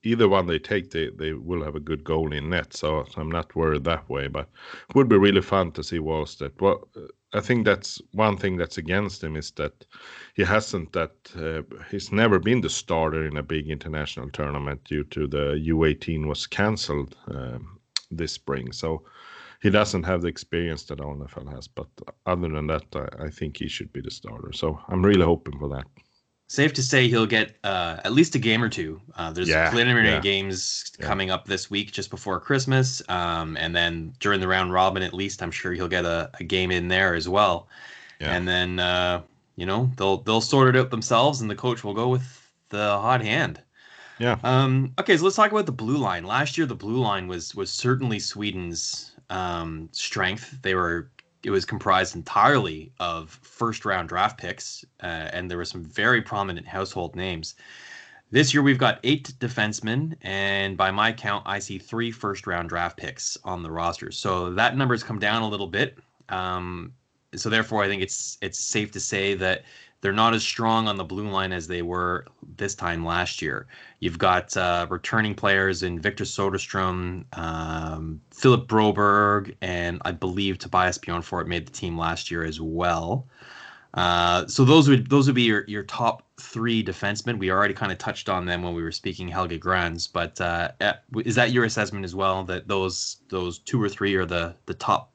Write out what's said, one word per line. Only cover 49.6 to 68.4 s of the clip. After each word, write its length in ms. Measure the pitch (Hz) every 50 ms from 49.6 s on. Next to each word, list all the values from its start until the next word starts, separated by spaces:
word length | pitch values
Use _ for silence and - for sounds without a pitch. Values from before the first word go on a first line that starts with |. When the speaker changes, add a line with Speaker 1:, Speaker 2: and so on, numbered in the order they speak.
| 82 82 80 80 80 82
Speaker 2:
strength. 680 | - - - - - 107 95 92 98 110 - - - - -
They 100 | 95 92
were 380 | 92 90 85 85 85 80 - _ - _ _ _ _ -
it 80 | -
was 140 | 101 95 90
comprised 500 | - 110 98 - 104 92 92 95 92 -
entirely 760 | 87 80 - - 101 104 131 147 135 104 90 78 78 80 - _ _
of 300 | 90 87 85 82 78 80
first 560 | - - _ - - - 120 113 110 - -
round 240 | 107 98 92 85 85
draft 300 | 85 90 98 110 - -
picks, 440 | - 87 - - - - - - - _ _ _
uh, 280 | - 90 85 80 78 78 -
and 160 | 87 90 90
there 80 | 87 87
were 80 | 85
some 180 | - - 92 82
very 380 | 80 - - 104 117 123 117
prominent 460 | 113 - 110 101 98 95 87 85 - -
household 480 | - 95 98 98 - 95 87 82 65
names. 400 | 87 90 95 87 82 80 - - _ - - - - - - - - - - - - _ _
This 220 | - 131 151 131 -
year, 80 | 147
we've 160 | 139 139 135 123
got 220 | 131 117 104 - -
eight 300 | 120 147 151 135 - - -
defensemen, 760 | - 117 123 - 107 107 104 - - 107 113 135 156 160 160 -
and 560 | - 92 95 98 98 98 98 98 98 98 95 87
by 140 | 95 95
my 200 | 95 101 107 113
count, 320 | 113 117 - 107 101 101 -
I 140 | - 98 101
see 200 | 98 - 101 92
three 320 | - - - 113 117 117
first 340 | 113 117 - 104 98 98 -
round 240 | 101 90 87 87 85
draft 280 | 90 85 85 87 - -
picks 400 | 82 76 - - - - - - _
on 200 | 92 90 87 82
the 80 | 80
roster. 400 | 80 85 85 85 82 - - -
So 420 | - - - 104 92 90 87 90 90
that 240 | 95 113 120 120 131
number's 260 | 139 127 123 113 -
come 160 | - 113 101
down 220 | 104 104 110 113
a 80 | 113 107
little 180 | 104 98 101 87
bit. 300 | 87 101 139 - - - _ _ _ _ _ -
Um, 640 | 98 92 92 92 90 92 90 90 90 87 85 - - _ _ _ _ _ _ _ -
so 140 | - - 110
therefore, 340 | 107 113 110 113 110 107 101
I 40 | 98
think 160 | 101 98 95
it's, 340 | 95 - - - - - -